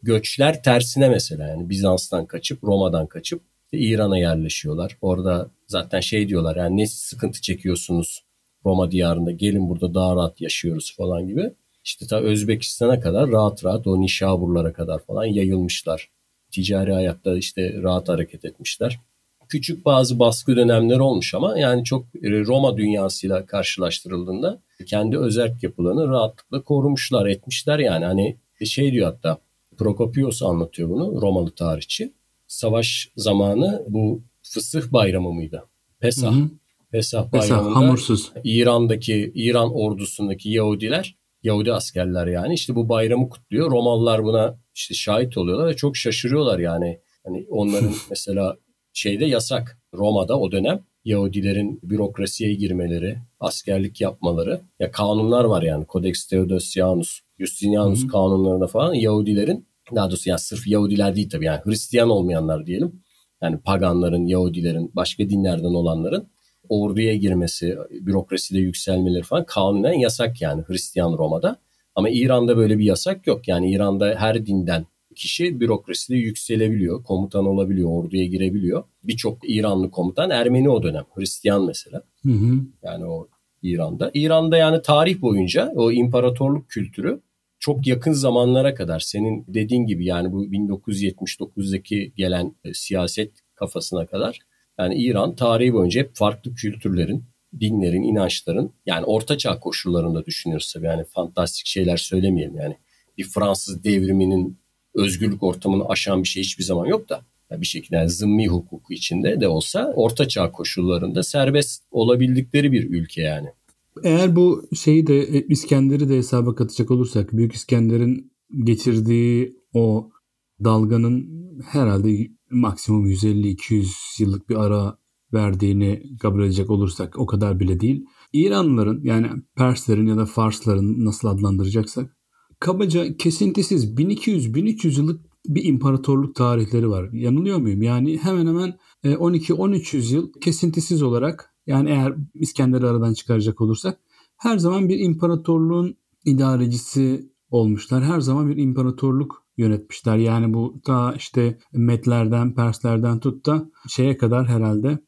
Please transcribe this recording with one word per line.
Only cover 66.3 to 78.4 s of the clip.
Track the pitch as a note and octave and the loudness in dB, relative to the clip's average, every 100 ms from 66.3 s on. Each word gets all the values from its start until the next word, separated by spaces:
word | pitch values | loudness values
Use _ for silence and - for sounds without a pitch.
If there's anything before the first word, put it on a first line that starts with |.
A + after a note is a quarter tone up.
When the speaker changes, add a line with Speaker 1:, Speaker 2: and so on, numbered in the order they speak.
| _ _ _ _ | _ _ _ _
Speaker 1:
orduya | G#2+ G2+ G2 A2 G#2+ | -2 0 0 0 2
girmesi, | G2 F2+ E2+ - F2 F#2+ - | 2 0 0 -4 -6 -6 -10
bürokraside | - F2+ G2 F#2 F#2 - F#2+ | -10 -2 -2 0 -6 -2 -2
yükselmeleri | F#2 F2 - F#2 F#2 F2+ | -2 -2 -2 0 2 0
falan | E2+ E3 F3 | 0 -4 -2
kanunen | - G2 G2+ A#2 | -2 0 2 2
yasak | E3+ A#2+ - A#2+ A#2+ | 2 0 0 -4 -2
yani | D#2 D2+ E2 | -4 -4 -4
Hristiyan | F#2 - - E2+ D#2+ | -6 -6 -2 -2 0
Roma'da. | D#2 D2+ F#3+ B3+ _ _ _ - | -2 0 -2 -4 _ _ _ -2
Ama | A3 | 0
İran'da | A#2+ B2 B2+ A#2+ A2+ | 2 4 4 4 4
böyle | A2 G#2+ | 4 4
bir | |
yasak | G#2 F#2+ - F#3+ - | 4 2 -2 -4 -2
yok. | G#2 - | -2 0
Yani | F2 F#2 | 0 2
İran'da | G2 G2+ G2 G2+ A2 | 2 0 2 0 0
her | G#2+ A2 G#2+ | 0 0 0
dinden | G2 F2 E2+ D#2+ _ _ - | -2 0 -2 -4 _ _ -12
kişi | - - F3 C3+ | -8 -2 -2 0
bürokraside | A#2 G#2+ - F2+ - B2+ | 0 0 -4 -10 -2 -2
yükselebiliyor, | A2+ G#2+ - A2 A2 A2 F2+ F2+ | -2 -4 -4 0 2 2 0 -4
komutan | - F#2+ F#2+ G2+ G2 | -4 -4 -2 -2 0
olabiliyor, | G2 F#2+ F#2+ E2+ | 0 0 0 0
orduya | E2+ E2 F#2+ F2+ | -2 -2 -2 -2
girebiliyor. | F#2 | 0